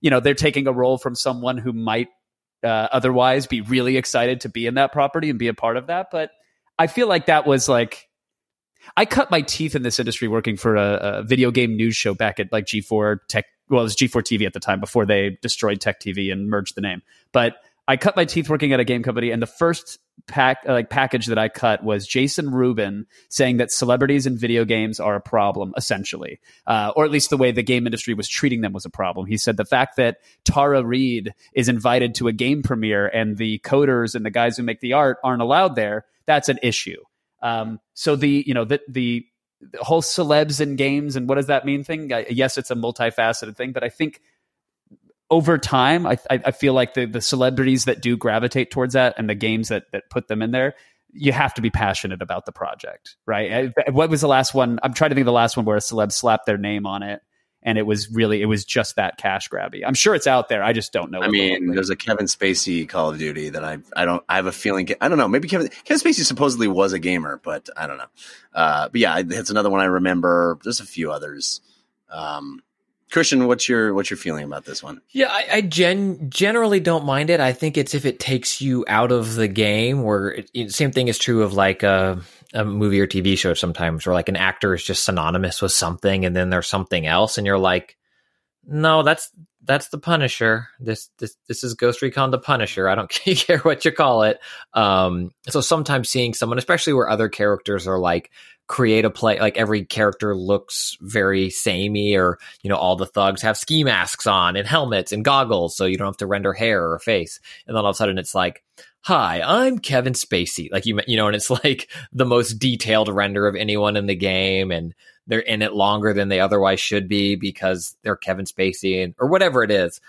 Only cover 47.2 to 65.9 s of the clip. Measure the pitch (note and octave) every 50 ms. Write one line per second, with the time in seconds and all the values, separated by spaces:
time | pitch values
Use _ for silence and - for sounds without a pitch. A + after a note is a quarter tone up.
47.2 | - - - B2+ B2+ B2+ B2+ B2 C3 C3 C3 B2+ - C3 A#2+ - - A#2+ A#2+ A2+
48.2 | - A#2 G#2+ A2+ A#2+ A#2 - C3+ B2 - - C#3 B2+ B2+ B2 C3 B2+ B2 - -
49.2 | A2+ G#2+ G#2+ G2+ A2 A2 A2 A2 A2+ - A2 G2 - _ - G2 - - - C3
50.2 | - - A2 G#2+ A2 A2+ B2 B2+ C3 C#3+ - - _ _ _ _ _ _ - -
51.2 | C#3+ C#3 B2 B2+ C#3+ B2+ - - A2+ A2+ - - A2 G2 F#2+ - - G2 F#2 F2+
52.2 | F#2+ - F2 F#2 - - - - F2+ - - - - - - - - - - _
53.2 | _ - A2 G2+ G#2+ F2+ A2 B2 C3+ C3 A#2 B2+ B2+ C#3+ B2+ C#3 D#3+ D#3+ D#3+ C#3+
54.2 | D#3 C#3+ C3+ C3 B2+ - - C3+ B2+ A#2+ A#2 A2+ - C3 B2 - D#3 D3+ C3+ C#3
55.2 | C3 A#2+ A#2+ A#2+ A#2 A2+ - A#2+ G#2+ G#2+ G#2 G#2 - - A#2 A2 G#2+ G#2 - -
56.2 | - A#2+ A2 G#2+ - - G#2 G2+ G2+ G#2 G#2 G#2 G2+ G2 G2 G2+ G2+ G2+ G2+ -
57.2 | _ _ _ _ _ _ _ _ - A#2 A2 A2 G#2+ G#2+ G#2+ G2+ G2+ G#2 A2+ A2+
58.2 | A2+ G#2 G#2+ G#2 G#2 G#2+ A2 G2+ G2 - - B2 G#2+ - - - G2 F2+ - -
59.2 | - G2 F#2+ G2 - - - F#2+ F#2+ F#2+ F#2+ F#2 F2+ B2+ C3+ - - G#3 G#3 D3+
60.2 | - C#3 C3 B2+ A2+ - A#2 G#2 G2 A2 A#2 A2+ G#2 - - F#2+ F2 - E2+ F#2
61.2 | F#2 G#2 G2+ G2+ G2 F#2+ F#2 F#2 F2+ F2 F2+ F#2+ F#2 F#2+ F#2 - - A#2 G#2+ G#2
62.2 | G#2 F2+ - - G2+ F#2+ F#2 F2 - F#2+ F2 E2+ D#2+ D2+ - F2+ D#2+ D#2 D#2 D2+
63.2 | D#2 D2+ D2 D#2 D2+ D2+ D2 D2+ D#2 D#2 D#2 C#2+ - _ - E2 F2 F2 F2 E2+
64.2 | - - F2 F#2+ F#2 F#2 F2 - - G#2+ G2 F#2+ F2+ D#2+ G2+ - - D3 F3 D3+
65.2 | B2 F#2+ G#2+ C#3 E3 D#3 G3 F3+ D#3 - - - - -